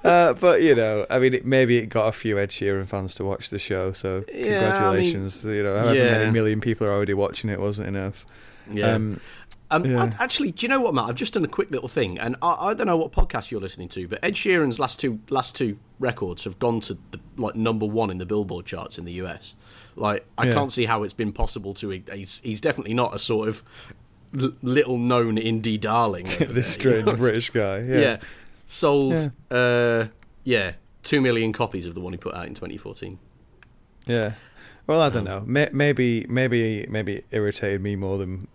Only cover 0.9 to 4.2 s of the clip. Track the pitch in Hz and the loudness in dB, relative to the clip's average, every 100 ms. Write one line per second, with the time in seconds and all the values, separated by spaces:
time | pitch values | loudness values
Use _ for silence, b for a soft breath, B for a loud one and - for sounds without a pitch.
0.9 | 107 - 127 127 127 127 131 127 120 110 | 0 0 4 4 2 2 4 6 4 2
1.9 | 117 110 - 113 101 101 - 98 98 95 | 0 0 0 -2 0 -2 -2 -2 -2 -4
2.9 | 101 95 - 98 98 - 98 - 95 92 | -6 -6 -6 -4 -4 -6 -8 -4 -2 -2
3.9 | 92 95 95 | -4 -4 -4